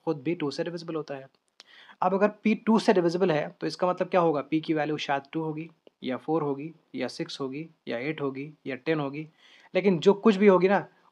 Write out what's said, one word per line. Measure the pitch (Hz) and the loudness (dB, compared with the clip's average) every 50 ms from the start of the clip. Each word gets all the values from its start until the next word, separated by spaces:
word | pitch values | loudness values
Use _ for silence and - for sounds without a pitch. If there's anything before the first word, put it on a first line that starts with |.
| - | -6
खुद | 165 160 147 131 | -6 -4 -4 -4
भी | 156 170 | -6 -4
टू | 170 156 139 | -4 -4 -4
से | 139 - 165 | -4 -4 -6
डिविजिबल | 170 165 170 170 165 160 | -6 -8 -10 -10 -8 -8
होता | 156 147 - 143 | -8 -8 -8 -10
है। | 135 135 - _ _ _ _ _ _ - _ _ - - - - - | -12 -12 -16 _ _ _ _ _ _ -20 _ _ -20 -20 -16 -8 -2
अब | - 185 190 | -2 0 2
अगर | 185 202 202 202 - - | 2 2 2 0 0 0
पी | 214 220 | 0 0
टू | 214 - 214 226 202 | 0 2 2 2 4
से | - - 185 | 6 4 4
डिविजिबल | 185 170 170 165 175 190 180 | 4 4 2 2 2 2 2
है | 151 147 156 175 - - | 2 0 -2 -4 -8 -8
तो | 160 160 | -8 -8
इसका | 160 - 185 180 | -4 -2 -2 -2
मतलब | 180 180 185 175 | 0 -2 -2 0
क्या | 190 185 | 2 2
होगा? | 170 165 151 143 | 4 4 2 0
पी | 127 - 160 160 | -2 -2 -4 -4
की | 156 - 160 | -2 -2 -2
वैल्यू | 156 147 151 151 143 | -2 -2 -4 -4 -6
शायद | - - 143 139 139 _ | -4 -2 -4 -4 -4 _
टू | - 160 160 | -8 -6 -6
होगी | 156 151 156 160 165 _ _ _ _ _ - - | -6 -6 -8 -10 -14 _ _ _ _ _ -12 -8
या | 127 123 120 | -8 -8 -6
फ़ोर | 120 - 156 160 | -4 -2 -2 0
होगी | 151 143 135 139 147 165 160 _ _ _ - | 0 -2 -4 -6 -8 -12 -14 _ _ _ -10
या | 131 127 117 | -8 -8 -6
सिक्स | - - 165 160 - - | -6 -8 -10 -10 -8 -8
होगी | 139 131 131 147 165 160 _ _ - - | -8 -8 -8 -10 -12 -14 _ _ -10 -8
या | 123 117 | -8 -6
एट | 127 151 160 147 | -6 -6 -6 -4
होगी | 143 135 127 131 139 151 151 _ - | -4 -6 -6 -6 -10 -12 -14 _ -12
या | 135 131 | -10 -10
टेन | 123 - 160 165 156 | -8 -4 -2 -2 -2
होगी, | 143 139 139 151 156 151 _ _ _ _ _ _ _ _ - | -2 -4 -6 -10 -12 -14 _ _ _ _ _ _ _ _ -2
लेकिन | 185 175 202 185 151 | 0 2 2 2 4
जो | 147 196 196 | 4 4 4
कुछ | 196 - 226 202 | 4 4 4 4
भी | 190 208 202 | 6 8 8
होगी | 185 180 175 190 | 8 8 6 4
ना | 202 175 151 - _ _ _ _ | 2 2 0 -4 _ _ _ _